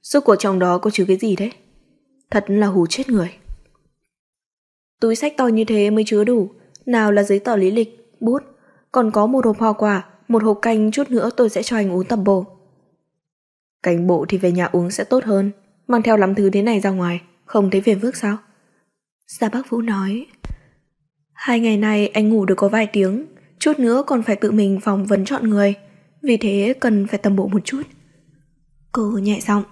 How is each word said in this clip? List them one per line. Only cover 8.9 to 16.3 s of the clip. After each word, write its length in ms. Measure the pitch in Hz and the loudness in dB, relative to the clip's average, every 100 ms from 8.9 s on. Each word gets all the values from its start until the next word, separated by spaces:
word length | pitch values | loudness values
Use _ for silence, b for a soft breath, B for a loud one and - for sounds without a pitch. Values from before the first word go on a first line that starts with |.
còn 180 | 254 220 | 0 0
có 160 | 214 214 | 2 2
một 180 | 262 | 2
hộp 140 | 233 208 | 0 0
hoa 140 | 220 | -2
quả, 320 | 208 208 196 - _ - | 0 0 -2 -6 _ -2
một 140 | 226 | 0
hộp 160 | 214 208 | 2 0
canh, 280 | 233 220 214 | 0 2 0
chút 200 | 247 277 | 0 -2
nữa 200 | 240 233 - | -2 -2 0
tôi 120 | 233 | 0
sẽ 140 | 190 | 0
cho 140 | 226 226 | -2 -2
anh 160 | 196 | 0
uống 120 | 180 | -2
tầm 200 | 190 226 | -2 0
bổ." 220 | 196 196 190 - _ _ _ _ _ _ _ _ _ _ _ _ | 2 0 -2 -18 _ _ _ _ _ _ _ _ _ _ _ _
"Canh 240 | 180 170 180 | -2 0 2
bộ 200 | 170 160 | 0 0
thì 100 | 190 | -2
về 140 | 180 | 0
nhà 140 | 175 175 | 0 0
uống 240 | 175 175 | 0 -2
sẽ 140 | 202 | -6
tốt 200 | 208 254 | -2 -2
hơn, 260 | 240 196 202 202 _ _ - | 2 0 0 -6 _ _ -2
mang 160 | 233 | 0
theo 140 | 226 214 | 2 2
lắm 180 | 190 | 2